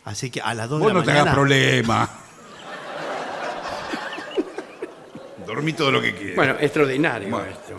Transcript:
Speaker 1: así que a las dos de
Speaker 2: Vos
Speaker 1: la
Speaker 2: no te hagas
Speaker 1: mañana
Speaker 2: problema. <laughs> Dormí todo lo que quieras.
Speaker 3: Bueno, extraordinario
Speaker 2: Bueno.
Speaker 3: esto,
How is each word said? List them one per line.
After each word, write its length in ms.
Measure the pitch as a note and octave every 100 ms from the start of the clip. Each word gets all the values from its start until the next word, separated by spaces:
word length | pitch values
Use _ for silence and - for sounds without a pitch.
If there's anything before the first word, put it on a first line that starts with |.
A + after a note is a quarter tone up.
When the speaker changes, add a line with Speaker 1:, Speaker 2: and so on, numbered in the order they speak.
| -
Speaker 1:
así 240 | G#2 C3
que 100 | C3
a 140 | G#2+
las 160 | A#2 A#2
dos 100 | D3+
de 40 | G#3+
Speaker 2:
Vos 80 |
Speaker 1:
la 60 | F#3
Speaker 2:
no 60 | D3
te 60 |
hagas 120 | D3 D3
Speaker 1:
mañana 100 | C3+
Speaker 2:
problema. 760 | C#3 C3+ C3 B2+ A#2 A2 A#2
<laughs> 3250 | - - - - - - - - - - - - - - - - - - - C5+ - - - - - - - - - - - - - -
Dormí 280 | B2 D#3+
todo 180 | D3+ C#3
lo 100 | B2+
que 140 | A#2 G#2
quieras. 200 | G2+ -
Speaker 3:
Bueno, 180 | C#3 -
extraordinario 720 | D3 D#3 C#3 C3 D#3+ A#2 G2+
Speaker 2:
Bueno. 220 | A2+ F#2+
Speaker 3:
esto, 240 | - -